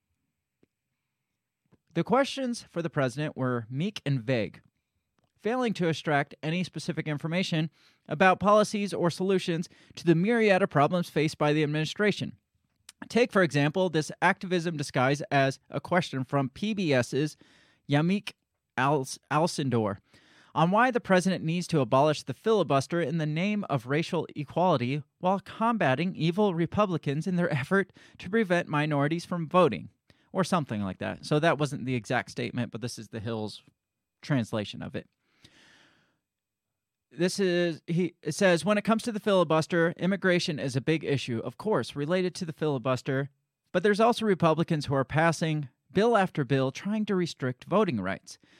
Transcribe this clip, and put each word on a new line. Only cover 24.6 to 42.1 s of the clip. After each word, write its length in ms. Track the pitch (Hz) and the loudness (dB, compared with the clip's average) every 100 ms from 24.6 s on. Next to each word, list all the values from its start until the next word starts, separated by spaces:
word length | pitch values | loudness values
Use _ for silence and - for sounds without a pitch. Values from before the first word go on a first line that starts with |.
| 180 139 120 147 - - | 2 2 0 -4 -8 -4
while 220 | 180 190 | -2 -2
combating 760 | - - 226 226 147 131 180 | -6 -2 0 2 2 2 -2
evil 400 | - 160 175 208 | 0 -2 2 0
Republicans 720 | 165 165 196 208 160 147 143 190 | 0 -2 0 0 0 -4 -4 -2
in 100 | 175 | -2
their 160 | 175 | 0
effort 400 | 139 135 196 190 _ - - | -2 0 0 0 _ -20 -16
to 120 | 180 | -2
prevent 380 | 226 190 175 - | 0 2 0 0
minorities 560 | 147 151 143 147 170 | -2 0 0 0 -2
from 240 | - 175 151 | -6 -6 0
voting, 400 | 180 156 85 - _ _ _ _ | 4 4 2 -10 _ _ _ _
or 120 | 190 | -2
something 380 | 175 180 135 107 | 0 0 -2 -4
like 160 | 98 95 | -4 -6
that. 260 | 98 - | -8 -8
So 140 | - 151 | -2 2
that 200 | 165 139 | 2 2
wasn't 260 | 143 139 | -2 -4
the 100 | 127 | -4
exact 360 | 127 - 123 - | -4 -2 -4 -4
statement, 420 | - 120 123 120 | -8 -6 -6 -6
but 80 | 110 | -8
this 180 | 120 - | -10 -10
is 100 | 107 | -12
the 120 | 113 | -10
Hill's 420 | 110 110 107 - _ _ _ _ _ _ | -6 -6 -6 -10 _ _ _ _ _ _
translation 600 | - 135 110 113 101 - | -4 -2 -2 -6 -6 -10
of 120 | 87 | -10
it. 140 | 95 - _ _ _ - _ _ _ _ _ _ _ _ _ _ _ _ _ _ _ _ 156 | -12 -12 _ _ _ -20 _ _ _ _ _ _ _ _ _ _ _ _ _ _ _ _ -4
This 220 | 180 196 | -2 0
is, 420 | 185 175 175 156 - | 0 2 0 -4 -4
he, 280 | 170 180 _ | -2 -2 _
it 120 | - | -8
says, 300 | - 190 165 | 2 4 4
"When 120 | 185 208 | 2 0
it 60 | |
comes 220 | 208 226 | 2 0
to 80 | 240 | 0
the 80 | 214 | -4
filibuster, 760 | 214 190 160 156 - 170 165 - | 0 2 4 2 2 2 2 0
immigration 600 | 175 196 190 175 - 143 | -2 0 2 2 0 -4
is 160 | 131 | -4
a 60 | 131 | -2
big 240 | - 160 | 0 -2
issue, 360 | 87 135 - 113 | 0 -4 -2 -6
of 120 | 127 - | -6 -8
course, 380 | 214 175 113 | -2 -2 -2
related 400 | 143 147 | -6 -2